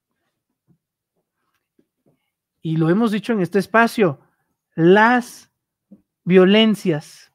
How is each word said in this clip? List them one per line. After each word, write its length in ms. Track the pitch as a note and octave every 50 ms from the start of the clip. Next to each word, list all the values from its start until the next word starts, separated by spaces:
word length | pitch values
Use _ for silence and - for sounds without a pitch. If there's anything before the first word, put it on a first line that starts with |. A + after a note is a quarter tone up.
| _ _ _ _ _ _ _ _ _ _ _ _ _ _ _ _ _ _ _ _ _ _ _ _ _ _ _ _ _ _ _ _ _ _ _ _ _ _ _ _ _ _ _ _ _ _ _ _ _ _ _ _
Y 140 | - D#3+ D#3+
lo 140 | D#3+ D#3+ D#3+
hemos 200 | F3 A3 A#3+ G#3+
dicho 220 | G#3 G3+ - -
en 80 | A#3 G3+
este 180 | F3 E3 - G3
espacio, 600 | F3+ - - A3 A#3 A3+ - A#3+ G3+ D#3+ C3+ _ _ _ _ _ _ _ _ _ _ _ -
las 760 | E3 D#3+ F3 F#3+ G#3+ G#3+ A#3 B3 B3 A#3+ - - - - _ _ _ _ _ _ _ _ _ - _ _ _ _ _
violencias 1080 | - E3+ F3+ F#3 F#3 F#3+ G3+ A3 A3 A3 G3+ - - F#3 D3+ D3 - - - - - _